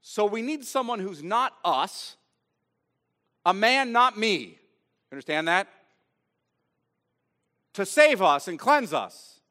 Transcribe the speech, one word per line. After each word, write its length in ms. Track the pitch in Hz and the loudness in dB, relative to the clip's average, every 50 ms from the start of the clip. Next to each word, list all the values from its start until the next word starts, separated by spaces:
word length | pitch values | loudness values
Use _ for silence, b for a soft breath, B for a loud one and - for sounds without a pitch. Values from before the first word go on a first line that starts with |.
So 240 | _ - - - 214 | _ -10 -2 0 0
we 160 | 208 202 226 | 0 0 -2
need 240 | 226 262 311 302 262 | -4 -6 -8 -8 -10
someone 340 | - - 269 254 233 240 214 | -6 -4 -4 -2 -2 -6 -6
who's 240 | 185 196 185 147 147 | -6 -8 -10 -12 -8
not 340 | 170 208 233 262 262 - _ _ | -4 -2 -2 -2 -2 -6 _ _
us, 540 | 175 156 131 156 190 - - - - - _ _ _ _ _ _ _ _ _ _ _ _ _ _ _ _ _ _ _ _ _ _ _ _ _ _ | -2 0 0 0 -2 -6 -14 -16 -16 -18 _ _ _ _ _ _ _ _ _ _ _ _ _ _ _ _ _ _ _ _ _ _ _ _ _ _
a 80 | 175 185 | 0 0
man 380 | 196 214 226 254 269 269 247 | 2 2 2 2 2 0 0
not 260 | 233 233 247 254 220 208 | 2 2 2 2 2 0
me. 420 | 214 226 202 151 120 90 - _ _ _ _ _ _ _ _ _ _ _ | -2 -2 -2 -2 -4 -10 -18 _ _ _ _ _ _ _ _ _ _ _
Understand 360 | - 139 127 - 151 156 160 165 | -18 -16 -8 -4 -4 -2 0 0
that? 200 | 170 185 196 - _ _ _ _ _ _ _ _ _ _ _ _ _ _ _ _ _ _ _ _ _ _ _ _ _ _ _ _ _ _ _ _ _ _ _ _ _ _ _ _ _ | 0 0 0 -2 _ _ _ _ _ _ _ _ _ _ _ _ _ _ _ _ _ _ _ _ _ _ _ _ _ _ _ _ _ _ _ _ _ _ _ _ _ _ _ _ _
To 120 | - 196 | -8 -8
save 360 | 190 - 294 302 302 285 202 | -2 4 6 6 6 6 4
us 260 | 190 165 143 143 - - | 4 4 4 2 0 -6
and 120 | 175 143 | -12 -4
cleanse 340 | - 233 294 294 254 175 147 | 2 2 2 2 2 -2 -4
us. 460 | 139 101 90 - - - - - _ _ _ | -4 -4 -6 -12 -20 -20 -20 -20 _ _ _